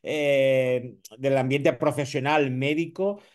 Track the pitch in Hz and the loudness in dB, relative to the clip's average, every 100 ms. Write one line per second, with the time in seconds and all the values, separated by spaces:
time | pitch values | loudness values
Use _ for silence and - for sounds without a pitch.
0 | - 151 147 139 135 131 127 127 123 101 | -6 -2 2 4 4 2 2 -2 -4 -16
1 | - 113 135 135 127 139 156 127 151 131 | -20 -6 0 0 2 2 2 2 0 -2
2 | 135 147 139 151 139 127 139 151 165 165 | -4 -4 0 0 0 0 -2 -2 -4 -4
3 | 196 202 - | -6 -6 -14